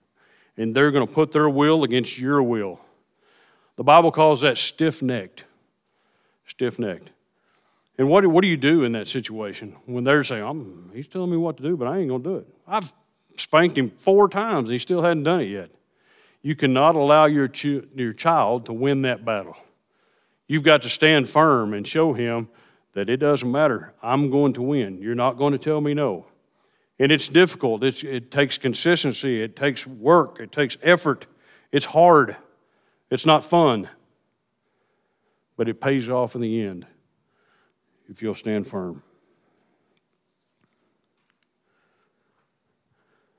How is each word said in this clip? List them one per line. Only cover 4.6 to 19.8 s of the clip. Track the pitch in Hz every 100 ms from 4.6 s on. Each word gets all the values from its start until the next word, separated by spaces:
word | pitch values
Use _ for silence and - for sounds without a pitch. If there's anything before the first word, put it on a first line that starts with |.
| - - 160 147 131 123 92 - - _ _ _ _ _ _ _ _ _ -
Stiff-necked. | - 123 - 110 85 - _ _ _ _ _ _ _ _ -
And | 135
what, | 185 190
what | 165
do | 196
you | 156
do | 139 165
in | 123
that | 113 98
situation | 135 110 110 104 95 104 - -
when | 123
they're | 123 147
saying, | 139 117
"I'm, | 104 156 101 87 90
he's | 110 147
telling | 185 180
me | 170
what | 170 127
to |
do, | 139 170
but | -
I | 180
ain't | 156
gonna | 127
do | 151 185
it"? | - _ -
I've | 208 170 - _ _ _ -
spanked | - 156 175 143
him | 120
four | - - 196 202
times, | 196 226 170
and | 113
he | 123
still | - 180
hadn't | 170 165
done | 143 180
it | 104
yet. | 98 85 _ _ _ _ _ _ _
You | 143 156
cannot | 143 127 151 160
allow | 143 151 156
your | 147 135
chi-, | - 143 139 -
your | 135 120
child | 107 165 165 107 123 117
to |
win | 117 135 139
that | 131 113
battle. | 113 107 90 - - _